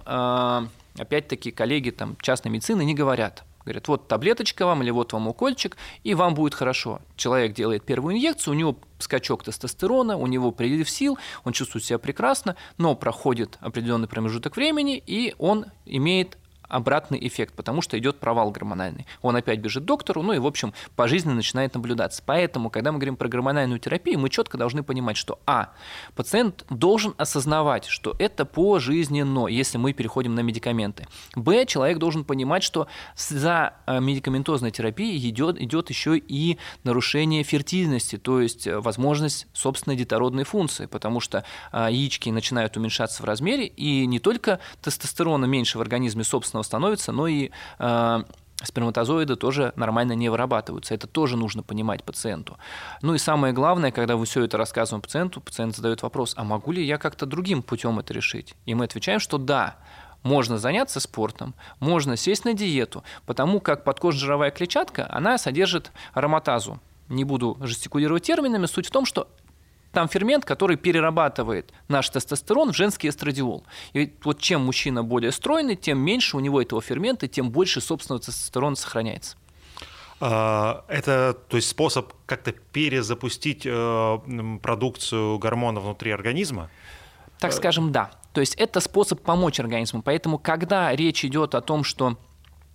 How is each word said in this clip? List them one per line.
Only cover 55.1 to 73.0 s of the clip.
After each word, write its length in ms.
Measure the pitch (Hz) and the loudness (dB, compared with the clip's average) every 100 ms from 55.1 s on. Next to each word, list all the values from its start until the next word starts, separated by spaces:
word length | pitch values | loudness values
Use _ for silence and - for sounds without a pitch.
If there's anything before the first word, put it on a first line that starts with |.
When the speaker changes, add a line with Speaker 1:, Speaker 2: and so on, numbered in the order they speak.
| 151 180 - | -2 -2 -4
Speaker 1:
пациент 340 | - - 113 107 | -12 -6 -4 -2
задает 240 | 117 113 | -2 -2
вопрос: 300 | 117 135 120 | -2 -2 -4
"А 100 | - | -4
могу 280 | 107 107 143 | -2 -2 -2
ли 100 | 180 | -2
я 140 | 147 147 | 0 0
как-то 300 | 156 - 139 | -2 -4 -6
другим 360 | 151 185 151 | -4 -2 -2
путем 360 | - 120 120 110 | -2 -2 0 -2
это 160 | - | -4
решить?" 400 | 110 - 107 - - | -4 -4 -4 -10 -12
И 100 | - | -4
мы 100 | 117 | -2
отвечаем, 360 | 117 113 - 208 | -2 -2 -2 0
что 160 | - 143 | 0 -2
"Да, 400 | 131 135 95 - - - - - | 2 2 0 -4 -18 -20 -20 -6
можно 340 | 127 143 117 110 | 2 4 4 0
заняться 420 | 120 202 269 139 | 2 2 0 -2
спортом, 560 | - - 110 - 120 - - - | -6 -2 -2 -2 -10 -12 -16 -4
можно 380 | 139 170 139 117 | 2 2 2 0
сесть 300 | - 202 240 | 2 2 0
на 80 | |
диету, 500 | 208 202 139 113 - - - - | 0 0 0 0 -4 -16 -12 -6
потому 340 | 123 151 202 | 0 2 2
как 240 | - 143 | 2 0
подкожно-жировая 680 | - 135 175 139 139 143 143 | 0 0 2 2 2 2 2
клетчатка, 560 | - 175 - 370 - - | 0 -2 0 0 -2 -4
она 260 | - 190 247 | -2 2 2
содержит 560 | - 139 190 175 - - - | 0 2 2 0 -4 -16 -8
ароматазу". 680 | 131 143 156 151 120 110 - - - - | -2 2 2 2 0 -2 -10 -16 -20 -6
Не 140 | 131 | -4
буду 340 | 139 131 117 123 | 0 0 0 -2
жестикулировать 640 | 131 120 - 143 151 170 | -6 -6 -4 0 2 2
терминами, 420 | - 330 269 220 170 | 2 2 2 2 0
суть 200 | - - | -2 0
в 40 | |
том, 140 | 262 | 0
что 240 | 254 - - - - - _ _ _ | 0 -2 -6 -8 -20 -20 _ _ _
там 160 | 185 165 | 0 2
фермент, 360 | 185 220 294 | 2 2 2
который 320 | - 139 196 156 | 2 2 2 4
перерабатывает 960 | 180 165 160 160 147 - 113 95 - - - | 4 4 4 4 2 2 -2 -2 -4 -10 -2
наш 220 | 143 - | 0 0
тестостерон 600 | 131 - 143 - 247 294 | -2 -4 -4 2 2 4
в 40 | 156 | 4
женский 320 | 202 - | 2 2